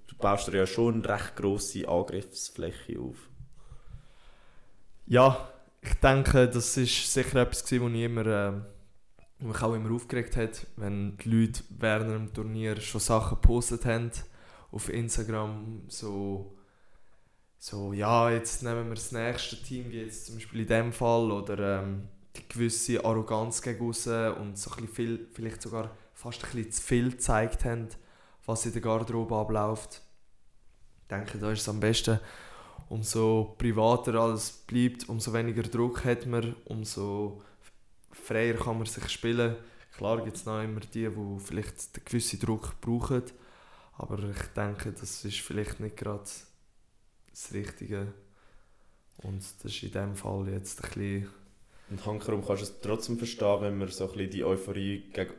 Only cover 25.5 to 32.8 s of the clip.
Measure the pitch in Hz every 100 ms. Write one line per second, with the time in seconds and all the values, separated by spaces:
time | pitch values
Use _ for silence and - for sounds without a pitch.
25.5 | 110 110 113 110 - - - 117 - -
26.5 | 120 110 - - 123 123 123 - 110 120
27.5 | - 123 117 110 - - - - - -
28.5 | 113 - - 117 113 117 113 113 107 107
29.5 | 107 104 110 - - - - - - -
30.5 | - - - - - - 98 104 101 107
31.5 | 107 - 107 107 113 - 110 - - -
32.5 | - - -